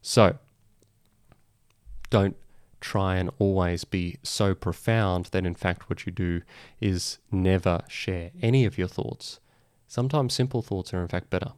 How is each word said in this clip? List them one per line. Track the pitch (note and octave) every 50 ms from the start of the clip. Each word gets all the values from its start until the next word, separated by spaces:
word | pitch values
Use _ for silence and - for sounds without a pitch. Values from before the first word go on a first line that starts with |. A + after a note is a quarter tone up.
So, | _ - - B2+ A2 F#2 - - _ _ _ _ _ _ _ _ _ _ _ _ _ _ _ _ _ _ - _ _ _ _ _ _ _ _ _ _ - - - - -
don't | - G#2+ G2 G2 - - - - _ - - _ - -
try | - - - G2+ G2 F#2+ F#2 F#2
and | F#2 F2 - -
always | G#2 G2 F#2+ F#2+ F2+ F2 F2 F2 -
be | _ - F#2+ F2+ F2 - - _
so | - - - G#2+ G2 F#2+
profound | - - F#2 F2 - - - A2+ A2+ A2 F#2+ F2+ F2+ F2+ -
that | - F#2 F#2
in | F2+ F2
fact | - - F#2 F2 - - -
what | - - - -
you |
do | F2+ F#2 F#2 F2 F2 E2+ - _ - - - - - -
is | - G#2 F#2 F2+ - - - - _ _
never | - F#2+ F2+ F#2 F#2+ F#2+ - F#2+ F2 E2 - -
share | - - - - F#2+ F2+ E2+ F2 - -
any | - A2+ B2 C3+ B2
of | G#2 - -
your | F2+ F2+
thoughts. | - - - - - - - - - - _ _ _ _ _ _ _ _ _
Sometimes | _ - - A#2+ C3+ D3 D#3 C3+ A#2+ -
simple | - B2+ C3 - B2 A2
thoughts | - G2+ F#2+ F#2 -
are | - F2+ F2
in | E2
fact | - F2+ - _
better. | - F2+ F#2 G2 -